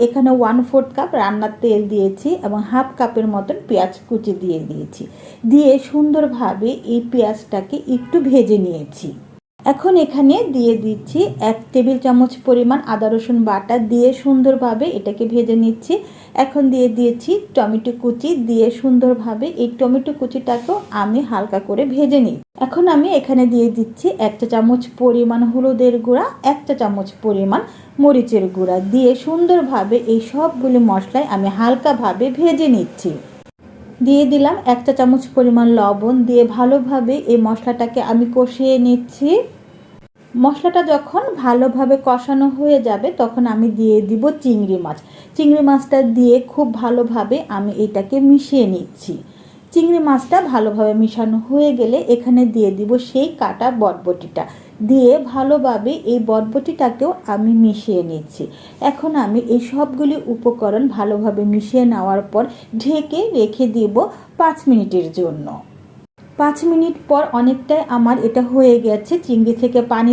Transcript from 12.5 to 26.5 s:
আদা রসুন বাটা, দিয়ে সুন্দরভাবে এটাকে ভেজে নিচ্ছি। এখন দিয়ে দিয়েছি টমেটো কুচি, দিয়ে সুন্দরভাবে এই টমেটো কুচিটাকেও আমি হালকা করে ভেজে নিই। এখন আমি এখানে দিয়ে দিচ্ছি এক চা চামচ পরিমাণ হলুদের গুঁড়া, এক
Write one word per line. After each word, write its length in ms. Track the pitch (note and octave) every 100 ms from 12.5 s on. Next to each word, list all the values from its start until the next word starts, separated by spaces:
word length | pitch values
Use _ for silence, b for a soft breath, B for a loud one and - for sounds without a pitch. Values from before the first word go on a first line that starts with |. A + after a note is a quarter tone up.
| A#3+ A#3+ C#4+ A#3+
আদা 220 | G#3+ A3
রসুন 300 | A3+ A3+ A#3+
বাটা, 320 | A3 G3 - A#3+ G#3+
দিয়ে 220 | A#3+ B3
সুন্দরভাবে 720 | C4 C#4 C4 C4 C4 B3 A3 E4
এটাকে 320 | G#3 G3+ G#3 A3+
ভেজে 300 | A#3+ A#3 A3+
নিচ্ছি। 380 | A3+ A3+ - F#4+ B B B
এখন 280 | - C4+ D4 C4+
দিয়ে 180 | C4 B3
দিয়েছি 440 | A3 A#3+ A#3 - G4+ -
টমেটো 400 | C4+ G#3 A3 A#3+ A#3+
কুচি, 320 | A#3+ A#3+ D4 E4
দিয়ে 220 | A#3 A3+ A3+
সুন্দরভাবে 760 | A#3 C4 B3 B3 A#3 A3+ G#3+ D4 -
এই 120 | A#3+ A#3+
টমেটো 360 | B3+ C4 C4+
কুচিটাকেও 640 | D4 B3 C4+ B3+ A#3+ B3 G#4 -
আমি 280 | G#3+ G3+ A#3
হালকা 360 | A#3+ G#3+ G#3+ G3
করে 220 | G3 G3+ C#4+
ভেজে 340 | C4 C#4+ C#4+
নিই। 160 | A3 C#3+ - -
এখন 240 | C4 E4 F4+
আমি 200 | D4+ E4+
এখানে 320 | D#4 C4 B3+ B3
দিয়ে 220 | A#3+ A#3
দিচ্ছি 360 | A#3 A3+ - F4+ -
এক 160 | G#3+ -
চা 100 | A#3
চামচ 360 | A3+ A3+ B3 - -
পরিমাণ 440 | B3 A#3 A#3 A#3 A#3+
হলুদের 460 | B3 C4 A#3+ B3+ A#3+
গুঁড়া, 280 | A3+ B3 A#4 -
এক 140 | C4